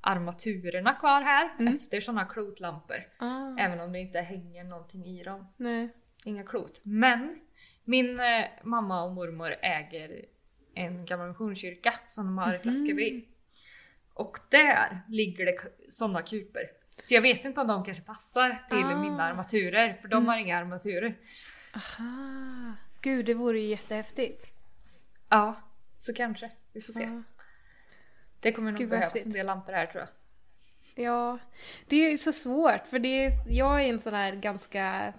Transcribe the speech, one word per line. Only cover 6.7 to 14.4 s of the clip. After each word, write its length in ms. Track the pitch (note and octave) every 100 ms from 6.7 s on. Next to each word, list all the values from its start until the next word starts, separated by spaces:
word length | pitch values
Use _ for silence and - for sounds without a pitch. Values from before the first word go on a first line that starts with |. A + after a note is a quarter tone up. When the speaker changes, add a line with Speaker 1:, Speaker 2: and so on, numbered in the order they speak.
| -
Speaker 1:
Men 520 | G3+ G#3+ B3+ A#3+ C#4 D#4+ _ _ - _
min, 360 | - B3+ B3 B3
eh, 260 | B3 A3+ - -
mamma 400 | - A#3 G3+ F#3
och 80 | F3
mormor 440 | F#3 F3 E3 E3 -
äger 640 | F#3 D#3 D3+ D#3+ D#3 - - _ _ _ _ -
en 300 | F3 F3+ F3
gammal 220 | F3+ F3
missionskyrka 680 | F3 A3 F#3+ F#3 F3+ A3+ A#3 -
som 180 | - F#3+
de 120 | F#3
har 160 | F3+ F3+
ett 100 | A#3
Speaker 2:
Mhm. 80 |
Speaker 1:
läskeri. 520 | C4 D4 D4 A3+ B3+ - - _ - - - - _ _
Och 240 | - G#3+ -